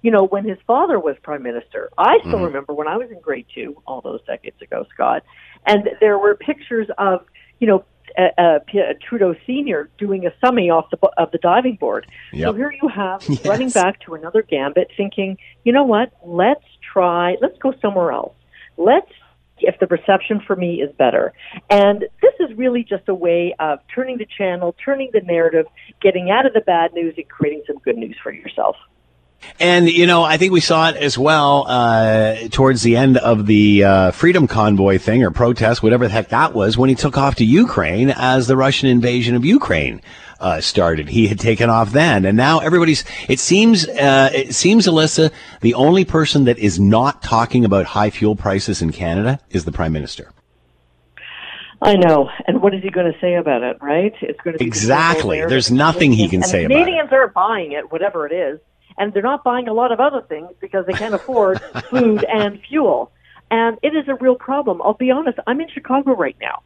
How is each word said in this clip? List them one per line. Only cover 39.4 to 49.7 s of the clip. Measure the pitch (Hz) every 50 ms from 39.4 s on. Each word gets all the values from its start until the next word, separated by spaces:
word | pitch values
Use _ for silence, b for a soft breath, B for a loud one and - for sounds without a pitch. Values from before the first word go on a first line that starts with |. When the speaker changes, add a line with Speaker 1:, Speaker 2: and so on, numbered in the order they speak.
| 120
Speaker 2:
Ukraine, | 160 226 285 - - 90 80 71 64 55 53 B B B B B B B B
uh, | - 92 80 80
started. | 80 - - 104 87 85 82 78 76
He | 76 - 113 110
had | 98 110 98
taken | - 117 113 101 120 117
off | 113 113 113 101 113
then. | 143 165 170 127 98 92
And | 95 101
now | 113 127 143 156 160
everybody's, | - 160 170 175 170 160 151 - - B B B B B
it | 139 131
seems, | - - 175 196 220 233 226 180 160
uh, | - - - 139 139 135 135 135 135 -
it | 135 135 - 117
seems, | - - 180 214 233 185
Alyssa, | 190 165 156 156 156 - - 160 151 B B B B B B
the | - 113 -
only | 127 135 151 180 196 180
person | - - 160 156 - - 147 135
that | 123 120 117
is | 107 101 82
not | 87 101 98 110 113 127 143 - - -
talking | - 117 113 117 - - 127 117
about | 104 98 98 90
high | - - 101 104 107
fuel | - - 110 107 104
prices | 101 - 104 95 95 - - 98 -
in | 90 80
Canada | 78 - 92 82 85 95 107 120 139 139 _ _
is | - 92 80
the | 82